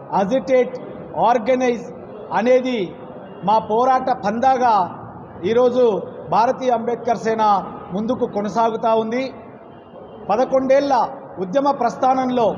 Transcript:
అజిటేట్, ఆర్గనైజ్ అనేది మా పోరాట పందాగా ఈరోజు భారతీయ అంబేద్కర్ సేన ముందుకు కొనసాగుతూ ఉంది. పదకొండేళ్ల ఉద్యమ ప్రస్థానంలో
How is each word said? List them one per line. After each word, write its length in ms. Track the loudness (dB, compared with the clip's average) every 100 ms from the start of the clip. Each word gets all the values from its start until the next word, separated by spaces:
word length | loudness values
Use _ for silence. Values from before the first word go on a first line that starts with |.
| -4
అజిటేట్, 640 | -2 2 0 2 2 2 -4 -12 -14 -10 0
ఆర్గనైజ్ 680 | 2 2 2 2 2 -2 -6 -16 -16 -16 -4
అనేది 460 | -2 4 4 4 -2 -4 -8 -16 -16 -16 -6
మా 140 | 2 2
పోరాట 520 | 2 2 4 2 0
పందాగా 640 | -2 -2 0 2 4 4 2 0 -4 -16 -16 -16 -6
ఈరోజు 580 | 0 4 4 4 2 2 -4 -12 -2
భారతీయ 400 | 2 2 0 0
అంబేద్కర్ 480 | 0 -2 -4 -2 -2
సేన 240 | -2 2 4 2 0 -12 -8
ముందుకు 340 | -6 -2 -2 -2
కొనసాగుతూ 640 | -2 -2 0 0 2 2 2
ఉంది. 220 | 0 -2 -4 -8 -18 -20 -20 -20 -20 -20 -18 -16 -2
పదకొండేళ్ల 640 | 0 2 2 4 2 4 2 2 -4 -14 -8
ఉద్యమ 320 | -2 0 2
ప్రస్థానంలో 800 | 2 0 2 2 2 2 2 0